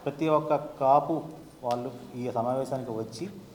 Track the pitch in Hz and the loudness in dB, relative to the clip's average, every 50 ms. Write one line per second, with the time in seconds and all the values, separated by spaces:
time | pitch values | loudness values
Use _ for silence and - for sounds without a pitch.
0 | - 143 143 156 160 156 151 151 156 151 147 143 147 - - - 135 131 143 147 | -6 -6 -2 0 2 4 4 4 4 2 0 0 0 -4 -4 2 6 6 8 8
1 | 143 160 165 147 - - - - - - - - 127 120 120 123 123 131 - - | 6 4 0 -2 -4 -6 -12 -16 -18 -20 -16 -6 -2 -2 -2 -2 -2 -6 -8 -10
2 | - - - 123 123 123 107 117 117 123 131 135 131 - 139 131 120 120 110 110 | -12 -12 -8 -6 -4 -2 0 0 0 0 0 0 0 -2 -4 -4 -4 -4 -4 -6
3 | 113 110 - - 170 202 - - - - | -6 -6 -8 -8 -8 -10 -10 -12 -16 -18